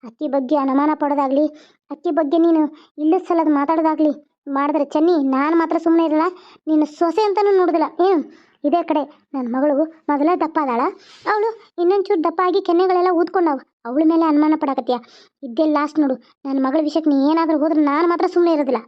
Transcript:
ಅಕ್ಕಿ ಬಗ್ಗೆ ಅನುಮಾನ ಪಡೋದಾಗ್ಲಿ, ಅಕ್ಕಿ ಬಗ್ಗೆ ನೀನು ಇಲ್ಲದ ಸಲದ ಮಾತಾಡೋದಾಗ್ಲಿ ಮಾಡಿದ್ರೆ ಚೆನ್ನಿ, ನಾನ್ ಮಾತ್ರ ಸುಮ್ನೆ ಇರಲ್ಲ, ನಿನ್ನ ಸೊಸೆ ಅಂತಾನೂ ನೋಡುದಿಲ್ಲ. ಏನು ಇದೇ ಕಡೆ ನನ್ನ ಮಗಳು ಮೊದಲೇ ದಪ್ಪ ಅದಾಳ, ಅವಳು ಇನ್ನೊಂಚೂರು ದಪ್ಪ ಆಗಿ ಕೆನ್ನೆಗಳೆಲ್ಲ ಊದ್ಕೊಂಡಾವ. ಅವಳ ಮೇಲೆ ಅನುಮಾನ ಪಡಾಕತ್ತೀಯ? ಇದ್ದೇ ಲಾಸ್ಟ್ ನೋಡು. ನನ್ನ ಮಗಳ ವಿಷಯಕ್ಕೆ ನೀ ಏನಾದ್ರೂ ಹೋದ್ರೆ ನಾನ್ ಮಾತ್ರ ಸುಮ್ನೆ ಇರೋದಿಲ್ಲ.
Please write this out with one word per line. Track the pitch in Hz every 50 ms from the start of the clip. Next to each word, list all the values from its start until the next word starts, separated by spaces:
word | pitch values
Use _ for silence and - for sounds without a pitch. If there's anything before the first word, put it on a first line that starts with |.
| -
ಅಕ್ಕಿ | 226 _ _ 302 294
ಬಗ್ಗೆ | 254 277 269 247 302
ಅನುಮಾನ | 285 269 269 262 277 285 302 311
ಪಡೋದಾಗ್ಲಿ, | 302 302 285 285 277 277 269 269 277 311 294 302 - - _ _ _ _ _
ಅಕ್ಕಿ | 285 - _ 349
ಬಗ್ಗೆ | 339 330 311 277 302 330
ನೀನು | 330 339 330 311 311 294 - - - _ _ -
ಇಲ್ಲದ | 294 311 339 370
ಸಲದ | 359 - 349 330 320 311
ಮಾತಾಡೋದಾಗ್ಲಿ | 302 277 285 285 330 320 320 320 311 294 311 302 285 - - _ _ _ _ 285
ಮಾಡಿದ್ರೆ | 277 269 277 285 294 311 285
ಚೆನ್ನಿ, | 285 - 302 311 339 359 320 277 269
ನಾನ್ | 262 262 277 302 339
ಮಾತ್ರ | 339 330 320 330 330
ಸುಮ್ನೆ | 320 339 330 330 330
ಇರಲ್ಲ, | 320 294 311 320 370 359 - - - - - _ 311
ನಿನ್ನ | 311 302 302
ಸೊಸೆ | 294 302 - 349 330 320 415
ಅಂತಾನೂ | 427 415 392 415 415 403 392 381
ನೋಡುದಿಲ್ಲ. | 370 330 294 330 302 285 - - 349 381
ಏನು | 392 311 - - - - _ _ _ _ -
ಇದೇ | 294 269 349 339
ಕಡೆ | 330 302 302 277 294 - _ _ _ -
ನನ್ನ | 269 254 233 233
ಮಗಳು | 262 269 302 285 269 320 320 320 - _ -
ಮೊದಲೇ | 294 277 285 320 359 349
ದಪ್ಪ | 330 311 320 320
ಅದಾಳ, | 302 262 240 233 262 359 403 - - - - - - - 415
ಅವಳು | 427 415 453 440 427 - _ _ -
ಇನ್ನೊಂಚೂರು | 349 349 392 403 381 392 415 339 302
ದಪ್ಪ | 339 320 330 370
ಆಗಿ | 359 359 392
ಕೆನ್ನೆಗಳೆಲ್ಲ | 392 - 349 339 370 370 370 359 359 370
ಊದ್ಕೊಂಡಾವ. | 359 349 359 - - 381 349 320 285 262 - _ _ _ _
ಅವಳ | 233 247 285 320
ಮೇಲೆ | 311 330 330 330
ಅನುಮಾನ | 320 294 294 302 311 311 311
ಪಡಾಕತ್ತೀಯ? | 311 285 269 269 254 254 247 240 240 - - - - _ _ _ -
ಇದ್ದೇ | 254 233 220 311
ಲಾಸ್ಟ್ | 311 294 285 294 294 294 311
ನೋಡು. | 302 269 262 226 _ _ _ _ _
ನನ್ನ | 277 269 269 262
ಮಗಳ | 262 269 320 311
ವಿಷಯಕ್ಕೆ | 302 - 330 311 311
ನೀ | 285 277 269 285
ಏನಾದ್ರೂ | 320 330 330 311 320 294
ಹೋದ್ರೆ | 285 320 330 302
ನಾನ್ | 302 285 277 302 339 339
ಮಾತ್ರ | 339 330 - 359 359
ಸುಮ್ನೆ | 359 349 339 330
ಇರೋದಿಲ್ಲ. | 294 294 254 254 226 226